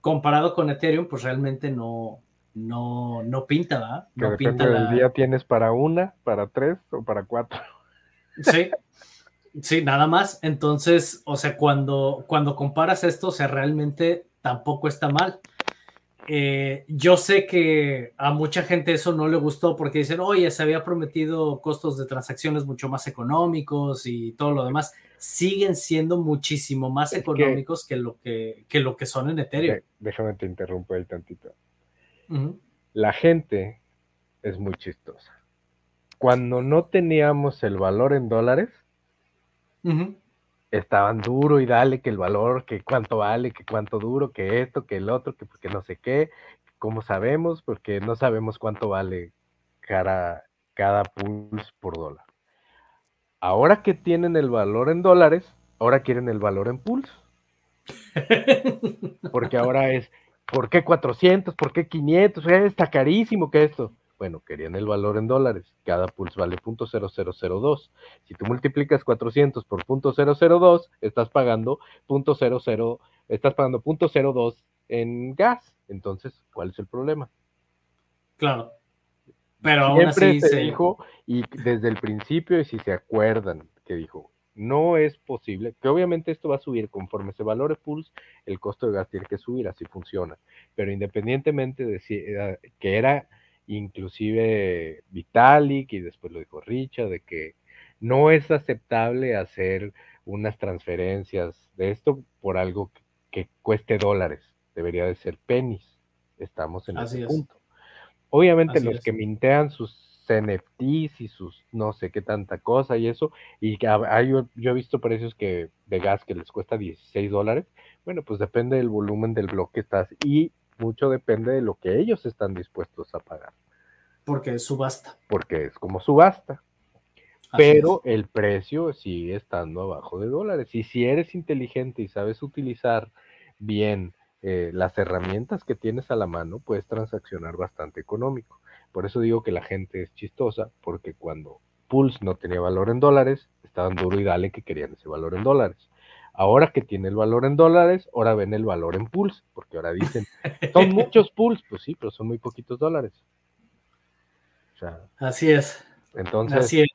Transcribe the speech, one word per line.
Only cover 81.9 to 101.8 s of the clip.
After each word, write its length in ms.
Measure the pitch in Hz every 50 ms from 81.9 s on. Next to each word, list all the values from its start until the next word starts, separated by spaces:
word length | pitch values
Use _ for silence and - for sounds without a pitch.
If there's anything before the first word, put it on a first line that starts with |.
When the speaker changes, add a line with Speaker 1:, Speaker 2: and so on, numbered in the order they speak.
| 110
Speaker 2:
principio, 640 | 98 - 117 107 104 101 - 147 170 170 - 180 165
y 60 | 147
si 120 | - - 107
se 120 | - 104
acuerdan, 800 | 95 90 _ _ 110 110 107 110 110 110 98 95 82 78 78 _ _ _ _
que 100 | - 92
dijo, 360 | 85 80 76 - 80 73 _ _ _ _ _ _
"No 420 | 104 104 120 139 147 160 175 170
es 200 | 160 151 147 143
posible", 560 | _ _ - 131 113 _ - 98 92 110 117 - _
que 60 | -
obviamente 440 | 147 147 175 185 180 170 165 165 170
esto 180 | 160 _ - 156
va 80 | 139
a 20 | 139
subir 300 | _ 147 127 117 107 104
conforme 440 | - 98 92 - - 98 98 98 98
se 100 | - 107
valore 320 | 107 110 120 139 151 156
Pulse, 360 | _ _ 151 147 156 160 _ _ - - _ _ _ _
el 140 | 101 98 92
costo 280 | - 104 101 _ -
de 60 | 113 101
gas 160 | 98 92 _
tiene 160 | - 95 92
que 120 | - 104
subir, 300 | - _ - 123 127 113
así 180 | 92 95 _ 85
funciona. 520 | - _ 95 87 - - 98 90 85 - _ _ _ _ - _ _ _
Pero 160 | - 101 98
independientemente 920 | 101 98 101 95 _ 107 101 113 127 135 143 156 151 139 131 131 131 - 127
de 140 | 113 101 90
si, 140 | _ - 110
eh, 440 | 101 76 95 104 101 101 98 95 - - - _ _
que 180 | - 98 98
era 300 | 110 117 135 143 139 - _ _ _ _ _ _ _ _
inclusive 1400 | - 104 104 104 95 _ - 95 92 - - 110 107 110 113 113 113 110 104 98 92 90 85 82 80 78 - _ _
Vitalik, 840 | 95 87 - _ - 117 123 135 147 151 147 139 139 139 135 135 110
y 80 | 95
después 320 | 87 85 _ _ - 85 82
lo 60 | 82
dijo 200 | 78 _ - 76
Richard, 480 | - 101 117 131 131 131 - - 117 98
de 120 | 90 85
que 340 | _ _ 85 80 78 78 _ _ _ _ - - - _ _ _
no 300 | 110 117 127 135 147 156
es 200 | 160 151 147 -
aceptable 840 | 156 139 - - 123 117 _ _ 117 113 113 117 123 127 131 127 113
hacer 560 | 101 92 - _ 95 92 92 95 95 104 101 _ _ - - _ _ _
unas 320 | - 98 104 107 107 107
transferencias 1120 | _ - 98 90 87 _ - 87 87 90 92 98 101 95 _ - 95 87 85 82 _ _ _ _
de 140 | -